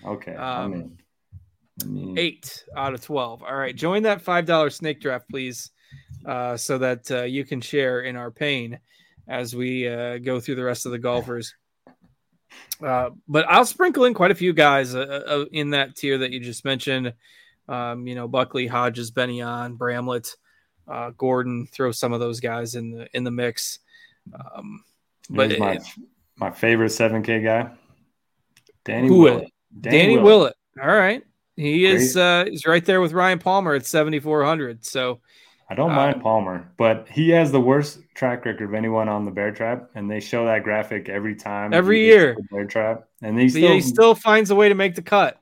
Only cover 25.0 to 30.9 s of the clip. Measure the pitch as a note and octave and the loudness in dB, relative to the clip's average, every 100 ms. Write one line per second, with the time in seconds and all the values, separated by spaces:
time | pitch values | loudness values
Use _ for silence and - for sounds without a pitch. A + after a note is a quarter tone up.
25 | _ _ - C#3 C3+ - G2+ F#2 - - | _ _ -8 0 0 2 0 -2 -8 -20
26 | - _ _ _ G2 - A2 A#2 A2 G#2+ | -20 _ _ _ -10 0 2 4 2 2
27 | A2+ A2 G#2+ A2+ A2 A2+ B2+ - _ _ | 0 0 -2 -2 0 0 -2 -10 _ _
28 | _ _ _ _ _ _ _ _ - A2+ | _ _ _ _ _ _ _ _ -8 0
29 | C3 F#3 D#3 A#2+ - _ _ - A2+ D3+ | 6 8 8 6 -2 _ _ -12 2 4
30 | F#3+ A#3 G#3 G#3+ C#3+ - _ - C#3 | 6 6 8 8 6 0 _ -6 0